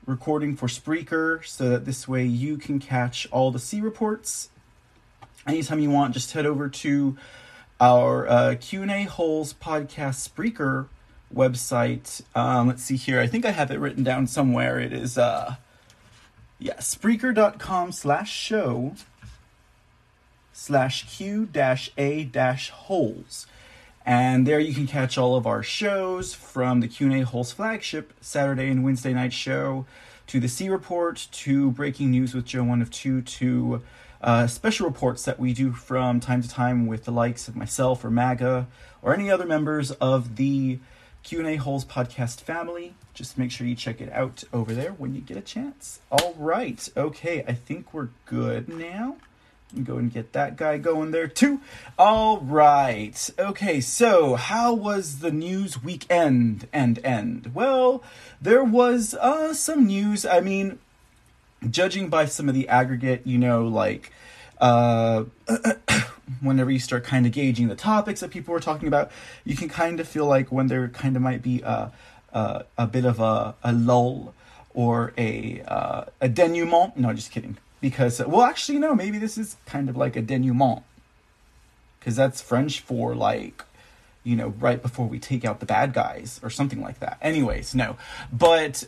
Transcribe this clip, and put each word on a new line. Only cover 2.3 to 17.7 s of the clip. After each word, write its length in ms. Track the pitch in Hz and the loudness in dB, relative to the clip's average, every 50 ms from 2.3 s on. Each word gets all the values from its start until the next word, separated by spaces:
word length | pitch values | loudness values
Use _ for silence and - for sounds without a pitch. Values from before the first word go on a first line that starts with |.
| 120 120 131 151 151 | 0 -2 -2 -4 -4
can 240 | 143 - - 147 135 | -6 -4 -4 -4 -4
catch 480 | - - 131 127 123 123 120 - - - | -4 -2 -2 -2 -2 -2 -4 -8 -10 -4
all 220 | - 127 131 131 | 0 0 0 0
the 80 | 120 123 | 0 -4
C 200 | - - - 208 | -8 -8 -6 -4
Reports 720 | 214 220 214 - 226 214 214 214 - - - - - - _ _ _ _ _ _ _ _ _ _ _ _ _ _ - - _ - - | -4 -4 -4 -2 -4 -4 -4 -4 -8 -10 -10 -10 -12 -14 _ _ _ _ _ _ _ _ _ _ _ _ _ _ -20 -20 _ -14 -6
anytime 320 | - 151 165 143 131 160 156 | -4 -2 -2 -2 -2 -2 0
you 120 | 151 147 | 2 4
want. 240 | 143 143 143 127 117 | 4 4 4 2 0
Just 180 | 127 - - | -4 -6 -6
head 140 | - 160 147 | -4 -2 0
over 220 | 147 147 135 143 139 | 0 0 -2 -4 -6
to 480 | 139 - - 147 143 143 139 139 135 - - - - - - - - - - _ _ - | -8 -6 -2 0 0 2 2 0 -2 -4 -12 -20 -20 -20 -20 -20 -20 -20 -20 _ _ 4
our, 460 | 123 123 123 123 123 117 127 127 131 - | 6 8 8 8 6 4 2 0 2 4
uh, 280 | 120 120 123 - 123 120 | 4 4 4 4 0 -2
Q 220 | - - - 190 | -6 -10 -8 -6
and 80 | 190 202 | -4 -4
A 140 | 202 202 202 | -4 -4 -4
Holes 500 | 190 - - 170 160 156 156 156 143 - | -6 -4 -2 -2 0 0 -2 -4 -6 -10
Podcast 760 | - - 165 156 151 143 139 - 151 147 135 131 - - - | -12 -6 -4 -4 -4 -4 -6 -8 -6 -4 -4 -4 -6 -8 -12
Spreaker 600 | - - 170 233 226 - 147 135 131 131 139 - - - - _ - - - - - | -8 -4 -4 -4 -2 -2 -2 0 0 -2 -4 -8 -14 -20 -20 _ -20 -20 -20 -8 2
website. 840 | 127 131 131 123 123 - - 131 120 120 120 120 120 - - - - - _ - | 2 4 4 2 0 -4 -2 0 0 0 0 -2 -4 -8 -12 -16 -16 -14 _ -2
Um, 340 | 117 123 127 127 123 120 127 | -2 0 2 2 4 4 4
let's 140 | 127 123 | 2 0
see 140 | - - 135 | -4 -4 -4
here. 220 | 131 - - 131 123 | -4 -2 0 0 2
I 80 | 120 | 2
think 200 | 120 123 226 240 | 2 0 0 0
I 60 | 220 | 0
have 180 | 190 160 143 131 | 0 0 -2 -2
it 80 | 143 147 | -2 -4
written 260 | 143 139 - 139 131 | -4 -4 -2 0 0
down 220 | 131 131 131 135 | 0 2 0 0
somewhere. 520 | 123 - 151 139 131 120 123 127 127 127 127 | -2 0 2 2 2 2 2 0 0 -2 -2
It 140 | 123 123 | -4 -4
is, 240 | 127 127 117 127 120 | -6 -6 -6 -4 0
uh, 380 | 123 120 120 90 73 78 - 131 - - _ _ _ _ _ - _ _ - - - - - _ _ - - _ - | 2 2 2 2 -2 -4 -6 -10 -12 -14 _ _ _ _ _ -20 _ _ -20 -20 -20 -20 -20 _ _ -20 -20 _ -10
yeah, 160 | - - - | -8 -8 -8
Spreaker 600 | - - - - - - 214 233 214 247 254 233 | -6 -6 -8 -6 -2 2 0 2 2 0 0 4
dot 240 | 214 214 202 - - | 4 4 4 4 -2
com 320 | - - | -8 -2